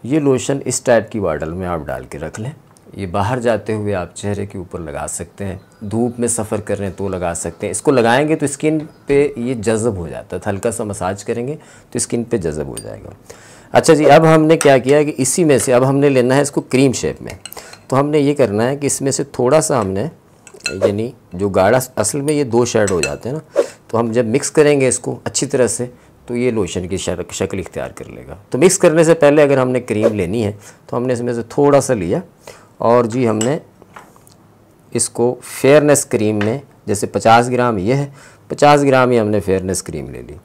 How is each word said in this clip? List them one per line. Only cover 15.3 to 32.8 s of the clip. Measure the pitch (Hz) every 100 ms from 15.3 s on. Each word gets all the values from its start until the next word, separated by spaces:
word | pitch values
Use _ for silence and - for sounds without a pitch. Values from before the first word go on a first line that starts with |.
| -
में | 165 131
से | -
अब | 123
हमने | 131 139 143
लेना | 131 120
है | 135
इसको | 139 165
क्रीम | - 127 135
शेप | 113 78 -
में। | 60 - - - - - _
तो | 131
हमने | 143 151
ये | 139
करना | 143 127 101
है | 120 139
कि | 143
इसमें | - 139
से | 127 139
थोड़ा | - 123 156
सा | 156 139
हमने, | 98 95 139 - _ _ - - - 92
यानी | 104 101 117 127 _
जो | 87 101
गाढ़ा, | 95 95 127 - -
असल | 107 147
में | 139
ये | 147 135
दो | 117 120
शेड | 113 101
हो | 90
जाते | 73 71 110
हैं | 151
ना, | - - - - _
तो | 113
हम | 117
जब | 113 113
मिक्स | 120 -
करेंगे | - 147 143 131
इसको | 117 - 123 -
अच्छी | - 139
तरह | 135 117
से, | - 123 - _ _ -
तो | 120
ये | 123
लोशन | 113 90 98 90
की | 95
शर-, | - 87 87
शक्ल | - 95 98
इख्तियार | 87 76 65
कर | - 64
लेगा। | - 64 135 -
तो | 127
मिक्स | 180 -
करने | 175 156
से | 160 165
पहले | 143 151
अगर | 143 139
हमने | 127 127
क्रीम | 123 107 113
लेनी | 107 87 110
है, | 104 101 - - -
तो | 120
हमने | 127
इसमें | 120 120
से | 117 113
थोड़ा | - 143 143
सा | 135
लिया | 123 85 131 185 _ - - - _